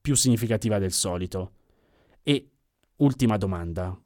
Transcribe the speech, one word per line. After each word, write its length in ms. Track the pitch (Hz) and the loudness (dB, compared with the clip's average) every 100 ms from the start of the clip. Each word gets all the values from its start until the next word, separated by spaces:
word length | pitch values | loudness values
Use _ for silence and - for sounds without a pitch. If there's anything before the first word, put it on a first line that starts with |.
più 120 | - 104 | -2 2
significativa 600 | 127 113 113 110 113 104 | 2 2 2 0 0 0
del 140 | 95 | 0
solito. 640 | - 95 90 90 92 92 _ _ _ _ _ _ _ | -2 -2 -4 -6 -8 -10 _ _ _ _ _ _ _
E 280 | - 143 - _ _ _ _ - | 0 0 -2 _ _ _ _ 2
ultima 400 | 143 127 120 107 | 2 4 2 2
domanda. 600 | 98 87 85 85 92 98 | 0 -4 -6 -6 -6 -8